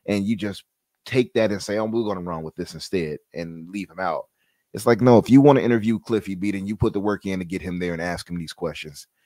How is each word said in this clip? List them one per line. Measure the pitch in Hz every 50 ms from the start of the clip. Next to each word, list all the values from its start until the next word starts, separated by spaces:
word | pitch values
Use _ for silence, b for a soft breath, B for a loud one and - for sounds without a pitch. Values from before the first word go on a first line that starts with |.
| b
And | - 101 101 98
you | 101 113
just | 104 101 104 95 - - _ _ _ _ _ _ _ _
take | - - 131 127 - _
that | 113 110 107
and | 104 98
say, | - - 101 107
"Oh, | 110
we're | 110 110 117 117
gonna | 104 101 92
run | 87 90 85 80 80
with | 78 -
this | - 87 - -
instead," | 80 - - - 95 82 78 76 71 _ _ _
and | 80 85 85 82 82 82 85
leave | 92 104 95 85
him | 80 90
out. | 92 90 80 - - _ _ _ _ _ _ _ _ _ _
It's | 110 110
like, | 123 117 107
no, | 123 127 120 113
if | - -
you | 120 135
wanna | 139 147 139 135
interview | - 120 120 117 104 110 113 107
Cliffy | - - 120 107 98 - 98
B, | 90 90 101
then | 98 98 95
you | 98 107
put | 101 - 110 -
the | 101
work | 98 104 104 101 _
in | 98 95 92
to | 92
get | 85 92 92
him | 80 92 90 90
there | 90 87 85
and | 82
ask | 82 87 87 85 - -
him | 85 87
these | 82 78 -
questions. | _ 87 82 76 - - 78 71 - - _ _ _ _